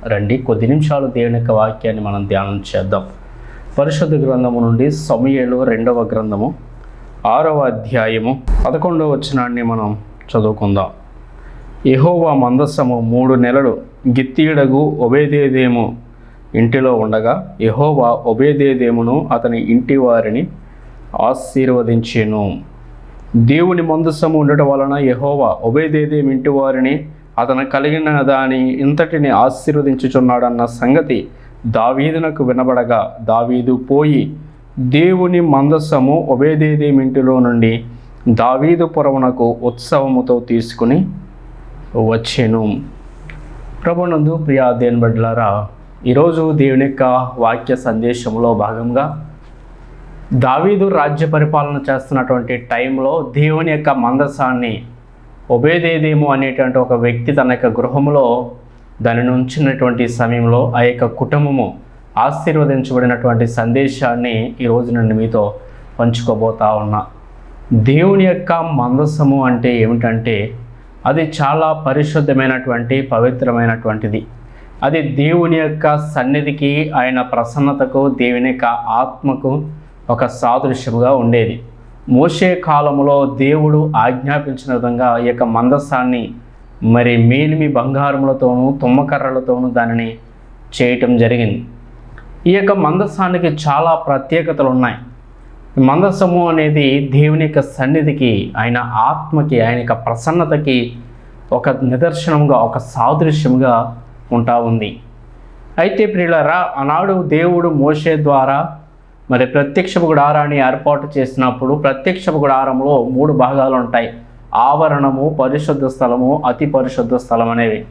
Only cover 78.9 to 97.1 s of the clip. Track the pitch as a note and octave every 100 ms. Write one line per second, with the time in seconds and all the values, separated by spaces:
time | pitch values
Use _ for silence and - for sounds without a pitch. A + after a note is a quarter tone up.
78.9 | A2+ C3 - C#3 C3 C3+ C#3+ D#3 - -
79.9 | - - A#2+ A#2+ - A#2+ B2 C3+ B2+ -
80.9 | A#2 B2 C3+ A#2 A#2+ A2+ A#2 - - -
81.9 | - - B2+ D#3+ - F#3 F3+ E3+ D3 D3
82.9 | C#3 C#3 C#3 C3+ A#2 C3+ D#3 D3+ D3+ D3+
83.9 | C3 A#2 B2+ C3+ D3 C#3+ B2+ C3 B2 A#2+
84.9 | A#2+ B2+ A#2 A#2+ B2 C3 A2+ B2 C#3+ C#3+
85.9 | C3 B2+ B2 A2 - - - - - A2+
86.9 | A#2 A#2+ A#2+ A#2 C3 D3+ D#3 D3+ C3 B2+
87.9 | C3+ C#3+ C#3 C3+ C3 B2+ B2 C3 C#3 C3+
88.9 | B2+ C#3 C#3+ C3+ C3 C3 B2 B2+ A#2 A#2
89.9 | A#2 A2+ A2+ - - - - - - B2
90.9 | B2 B2+ A#2+ A2+ A#2+ A2 G2+ - - -
91.9 | - - - - - F3 F#3+ G3 G3 D3+
92.9 | F3 G3+ - F#3 F3+ E3+ D3+ D3+ C#3+ E3
93.9 | D#3+ - C#3 - D#3+ E3 C#3+ C3+ B2+ B2
94.9 | - - - - - - - - - C3
95.9 | D3 G3 F#3+ F#3+ F3 E3+ D#3+ D3+ D3+ C#3
96.9 | C#3 C#3